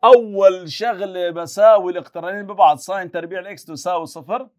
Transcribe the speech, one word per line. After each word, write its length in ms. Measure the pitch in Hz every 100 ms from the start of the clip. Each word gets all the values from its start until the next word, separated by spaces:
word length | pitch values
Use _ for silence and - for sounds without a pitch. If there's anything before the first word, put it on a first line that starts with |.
أول 680 | 226 247 220 196 196 185 170
شغلة 580 | 139 226 196 196 185 175
بساوي 600 | 165 170 - 214 208 180
الاقترانين 560 | 175 - 170 170 202 196
ببعض، 300 | 202 175 147
ساين 340 | - 190 180
تربيع 280 | 175 165 185
الإكس 260 | 185 190 -
تساوي 400 | 151 180 175 160
صفر. 440 | 165 139 233 254